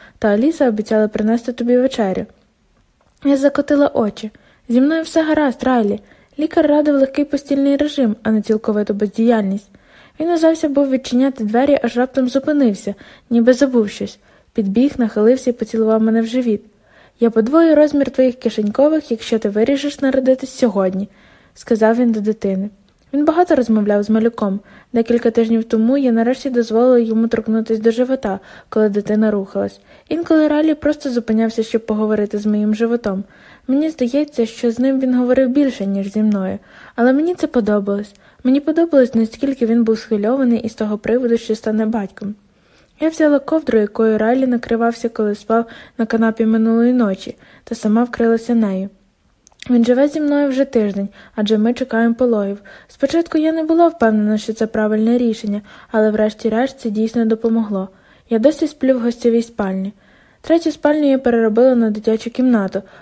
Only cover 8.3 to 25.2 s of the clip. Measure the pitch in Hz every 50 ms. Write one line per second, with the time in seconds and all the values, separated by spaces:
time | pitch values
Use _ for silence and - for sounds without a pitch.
8.3 | 220 214 202 - 220 214 - - 208 208 208 - 208 202 214 202 - - 226 233
9.3 | 233 220 202 190 196 208 - _ _ - _ _ _ - - - _ _ 311 339
10.3 | 349 320 320 320 330 320 - 302 269 277 285 269 262 254 262 - 247 247 262 277
11.3 | 262 - 220 202 214 240 269 294 285 - - 233 233 240 247 254 - 269 262 247
12.3 | - 277 269 302 302 294 277 226 202 190 - 202 202 - - - - - _ _
13.3 | 233 233 226 240 254 240 285 269 254 240 214 202 - - 202 196 - - _ _
14.3 | _ _ _ _ _ - 214 196 190 226 254 285 - - 240 214 - 214 208 226
15.3 | 254 262 - 254 240 - 220 214 - 226 220 220 220 220 220 220 220 226 226 226
16.3 | 233 254 247 240 208 208 - - _ _ _ _ _ - - _ _ _ 233 233
17.3 | 226 226 214 233 285 330 330 330 311 294 302 294 294 285 277 254 - - 262 262
18.3 | 240 - - 233 214 - 214 208 208 - 277 302 320 311 302 - 233 220 - -
19.3 | 233 220 - 208 202 208 220 277 285 269 285 285 285 - 285 269 262 269 262 254
20.3 | 262 262 269 - - - 262 233 190 202 190 185 185 190 202 - - _ _ _
21.3 | _ _ _ _ _ - - - 233 208 220 214 226 233 254 233 220 214 202 214
22.3 | 214 214 - 196 190 190 196 214 - _ _ _ _ _ _ _ - 277 294 320
23.3 | 320 339 359 349 330 262 240 - 220 214 208 202 208 202 208 208 220 220 220 233
24.3 | 226 - 220 202 190 202 - - - - - _ - 233 226 - 240 240